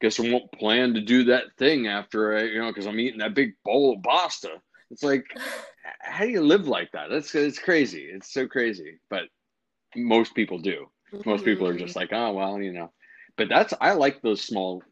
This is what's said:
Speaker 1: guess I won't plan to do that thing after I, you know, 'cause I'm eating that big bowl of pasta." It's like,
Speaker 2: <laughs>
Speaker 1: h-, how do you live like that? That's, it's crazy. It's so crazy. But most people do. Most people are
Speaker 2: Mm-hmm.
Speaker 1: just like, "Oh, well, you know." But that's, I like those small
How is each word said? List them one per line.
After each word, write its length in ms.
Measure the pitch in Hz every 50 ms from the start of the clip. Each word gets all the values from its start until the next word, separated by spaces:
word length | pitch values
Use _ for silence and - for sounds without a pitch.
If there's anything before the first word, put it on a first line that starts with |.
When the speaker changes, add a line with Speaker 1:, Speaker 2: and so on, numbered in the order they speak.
Speaker 1:
guess 180 | - 110 - -
I 100 | 117 117
won't 200 | 123 123 - - -
plan 420 | - 107 107 113 123 127 123 113
to 60 | 110
do 240 | 107 110 123 127 123
that 200 | 120 123 127 113 - _ -
thing 280 | 131 151 160 135 117
after 500 | 104 101 104 101 - - 107 107 107 107
I, 60 | 107 110
you 140 | 110 107 113
know, 140 | 117 113 -
'cause 140 | 104 95
I'm 120 | 104 104 113
eating 200 | 120 127 110 110
that 140 | 107 110 98
big 200 | - 139 110 - _ _
bowl 300 | 104 113 143 143 135 113
of 60 | 95 87
pasta." 580 | 120 143 180 180 - - - - 87 80 - _ _ _ _ _ _
It's 120 | 120 - 147
like, 200 | 143 139 127 - -
Speaker 2:
<laughs> 60 | -
Speaker 1:
h-, 40 | - - - - - - - - _ - - - -
how 240 | - 90 - - 208
do 60 | 247
you 100 | 240 180 151
live 240 | 147 170 202 170
like 240 | 139 104 90 87 - -
that? 160 | 80 76 80
That's, 240 | 120 156 147 - -
it's 240 | 151 147 147 - -
crazy. 420 | - 185 175 156 135 101 90 76 67 80 92
It's 200 | 95 - - -
so 160 | 139 131 -
crazy. 500 | - 131 120 113 104 90 78 80 80 _ _ _
But 140 | 101 92 82 - _ _ _ _ _ _ _ _ _ _ _ _ -
most 400 | 120 120 117 113 117 113 - -
people 240 | 117 107 - 92 85
do. 320 | 80 98 85 71 71 - _ _ _ _ 104 101 -
Most 200 | 113 104 101 -
people 220 | 110 104 92 95 87
are 40 | 87
Speaker 2:
Mm-hmm. 120 | 90 90
Speaker 1:
just 120 | 87 87
like, 160 | 92 92 - 104
"Oh, 200 | 117 120 110 101
well, 280 | 95 95 95 101 101
you 120 | 98 95 90
know." 200 | 87 85 - _ _ _ _ - - - _ _
But 120 | - 110 -
that's, 260 | 120 160 220 - - -
I 120 | - 170 -
like 300 | 160 139 139 139 - -
those 180 | 113 104 98 -
small 400 | - 113 98 92 92 90 90 - _